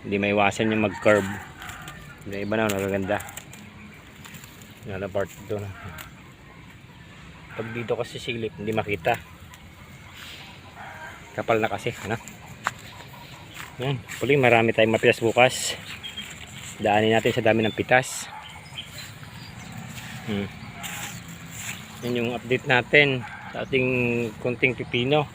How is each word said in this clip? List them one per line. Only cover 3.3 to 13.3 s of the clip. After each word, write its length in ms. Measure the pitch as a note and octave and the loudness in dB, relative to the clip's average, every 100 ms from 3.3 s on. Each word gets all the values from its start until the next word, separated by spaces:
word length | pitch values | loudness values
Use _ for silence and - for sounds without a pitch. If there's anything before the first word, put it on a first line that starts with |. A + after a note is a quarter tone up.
| - - - - - - - - - - - - - - - - | -14 -16 -16 -18 -18 -18 -20 -20 -18 -18 -18 -18 -20 -20 -16 -10
Yung 160 | F#2+ G2 | -6 -4
part 240 | G2 F#2 | -2 -2
dito 240 | - G#2+ G#2+ | -6 -6 -6
na. 160 | G2+ F#2+ F#2+ E2 - - - - - - - - - - - - - - - - | -6 -10 -12 -12 -14 -18 -20 -20 -20 -20 -20 -20 -20 -20 -20 -20 -20 -20 -16 -10
Pag 120 | A2+ | -6
dito 240 | A#2 A2+ A#2 | -6 -2 -2
kasi 240 | - B2+ | -2 -6
silip, 400 | - A#2 A2+ - | -6 -4 -4 -4
hindi 160 | G#2 A2 | -2 0
makita. 400 | G#2 G2+ - A#2 - - - - - - - - - - - - - - - - - - - - - | 0 0 0 0 -4 -18 -18 -18 -20 -20 -20 -18 -18 -16 -16 -14 -16 -18 -18 -16 -16 -14 -14 -16 -10
Kapal 320 | - G#2+ A2+ | -8 2 2
na 80 | G#2+ | 2
kasi, 240 | G2+ - - | -2 -4 -6
ano? 160 | G2 A2 - - - - - - - - - - - | -4 -6 -6 -18 -18 -8 -8 -8 -18 -18 -18 -18 -18